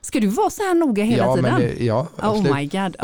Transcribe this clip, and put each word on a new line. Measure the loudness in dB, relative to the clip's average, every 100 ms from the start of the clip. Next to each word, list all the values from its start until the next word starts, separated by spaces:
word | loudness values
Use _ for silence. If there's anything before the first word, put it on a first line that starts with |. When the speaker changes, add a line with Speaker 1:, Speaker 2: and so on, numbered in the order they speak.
Speaker 1:
Ska | -4 0
du | 0
vara | 2 0
så | 0
här | 0
noga | 2 2 0
hela | 2 2
Speaker 2:
Ja, | 2 2
Speaker 1:
tiden? | 2
Speaker 2:
men | 2
det, | 0 0
ja, | 0 0
Speaker 1:
Oh | -4 -4 -2
Speaker 2:
absolut. | 0 0
Speaker 1:
my | 0 -2
God, | -4 -4
Speaker 2:
Och | -2